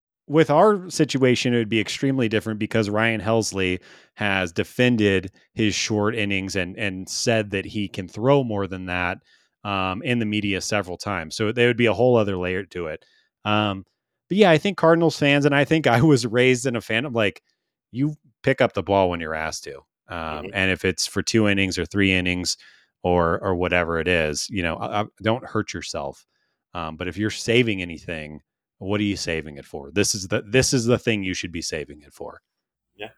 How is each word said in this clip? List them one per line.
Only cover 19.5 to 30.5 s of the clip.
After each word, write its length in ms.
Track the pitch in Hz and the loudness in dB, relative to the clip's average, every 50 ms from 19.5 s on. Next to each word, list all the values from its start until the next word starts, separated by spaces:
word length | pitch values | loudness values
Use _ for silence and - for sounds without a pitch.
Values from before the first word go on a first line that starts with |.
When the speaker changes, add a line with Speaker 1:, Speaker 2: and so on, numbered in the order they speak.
| 78 - - | -8 -8 -12
Speaker 1:
to. 120 | 78 69 67 _ _ _ _ _ - | -14 -16 -16 _ _ _ _ _ -14
Um, 80 | 95 | -10
Speaker 2:
Mm-hmm. 340 | 85 80 80 78 76 76 95 101 | -10 -8 -8 -8 -8 -10 -8 -2
Speaker 1:
and 160 | 101 95 95 | 0 0 0
if 140 | 92 90 - | 0 0 0
it's 220 | 95 90 - - | -2 -2 -2 -4
for 160 | - - 104 90 | -4 -4 -4 -4
two 240 | - - 113 107 104 | 0 2 2 4 4
innings 300 | 101 98 98 95 90 - | 2 2 0 0 -2 -4
or 60 | 98 | -6
three 280 | - - 101 98 95 95 | -4 0 2 2 4 4
innings 440 | 92 90 90 90 90 87 - - - - - _ _ _ _ _ _ - | 2 2 0 -2 -2 -2 -4 -6 -8 -10 -20 _ _ _ _ _ _ -2
or, 360 | 92 87 90 85 82 85 - - | 0 2 2 2 2 0 -2 -2
or 120 | 101 92 | -2 -2
whatever 440 | 87 90 87 87 90 85 80 85 82 | 0 0 0 0 0 0 0 -2 -2
it 100 | 78 87 | 0 0
is, 400 | 90 85 80 76 76 73 - - | 0 2 0 0 -2 -4 -6 -6
you 120 | - 98 87 | -6 -4 -4
know, 140 | 82 80 | -4 -4
I, 260 | - 113 117 107 104 107 | -6 -8 -6 -4 -4 -4
I, 20 | - _ - 98 | -6 _ -6 -2
don't 220 | 113 113 127 - | -2 -2 -2 -4
hurt 260 | - - 110 104 - - | -6 -6 -6 -6 -6 -8
yourself. 520 | 90 82 - - 80 71 69 69 - _ _ _ _ _ _ _ _ _ _ - | -12 -10 -10 -8 -8 -8 -8 -10 -12 _ _ _ _ _ _ _ _ _ _ -10
Um, 240 | 90 82 80 78 | -10 -8 -8 -8
but 100 | 78 90 90 | -8 -8 -8
if 80 | 82 95 | -6 -4
you're 120 | 107 107 | -4 -4
saving 520 | - - - - 113 120 123 113 104 95 90 | -4 -4 -2 2 4 4 4 4 0 -4 -6
anything, 580 | 87 82 76 - - 85 78 76 76 78 76 _ _ _ _ _ _ _ - | -8 -10 -12 -10 -10 -10 -10 -10 -12 -14 -16 _ _ _ _ _ _ _ -12
what 220 | 95 95 104 104 | -6 -4 -2 -2
are 40 | 104 | 0
you 120 | 101 98 | -2 -2
saving 400 | - - 87 82 80 76 76 73 | -4 -4 -4 -4 -4 -6 -8 -14
it 80 | 69 69 | -16 -18
for? 260 | - - 78 69 69 | -14 -14 -14 -12 -4
This 240 | 73 98 101 - - | 0 0 2 2 0
is 140 | 104 92 90 | -4 -4 -4
the, 140 | - 117 - | -4 -4 -4
this 260 | 101 | 2